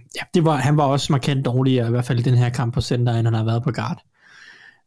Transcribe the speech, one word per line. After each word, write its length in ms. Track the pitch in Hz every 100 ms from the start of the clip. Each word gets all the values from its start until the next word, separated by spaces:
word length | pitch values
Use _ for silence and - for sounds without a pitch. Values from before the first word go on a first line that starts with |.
| - -
ja, 60 | -
det 120 | 180 160
var, 100 | 147
han 220 | 131 151
var 60 |
også 280 | 139 139 -
markant 340 | 139 151 135 135
dårligere, 420 | 123 131 127 117
i 40 |
hvert 140 | 120 123
fald 140 | 123
i 40 |
den 140 | 127 123
her 120 | 123
kamp 240 | 120 120
på 80 | 131
center, 320 | - 127 120
end 140 | 117 113
han 60 |
har 120 | 113 110
været 180 | 117
på 80 | 127
guard. 300 | - - - - _ _ - - - - _